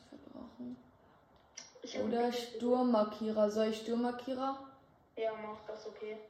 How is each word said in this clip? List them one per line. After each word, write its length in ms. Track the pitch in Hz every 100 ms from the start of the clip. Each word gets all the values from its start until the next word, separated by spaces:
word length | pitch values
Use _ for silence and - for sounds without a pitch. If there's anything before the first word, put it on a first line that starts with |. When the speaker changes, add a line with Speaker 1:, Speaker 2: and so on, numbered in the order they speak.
| -
Speaker 1:
verbrauchen. 680 | - - - 240 - 247 247 - - - - _ - - - - -
Speaker 2:
Ich 120 | - -
hab 100 | 214
Speaker 1:
Oder 160 | 233
Speaker 2:
einen 80 | 240
Biggie. 260 | 240 233 226
Speaker 1:
Sturmmarkierer. 920 | 240 247 247 220 208 - 220 214 208
Soll 160 | 214 220
ich 140 | 214
Sturmmarkierer? 760 | - 233 240 247 - 254 269 269 - - - - _ -
Speaker 2:
Ja, 160 | 220 220
mach 160 | 214 214 -
das, 180 | 214 220
okay. 320 | - 214 214 -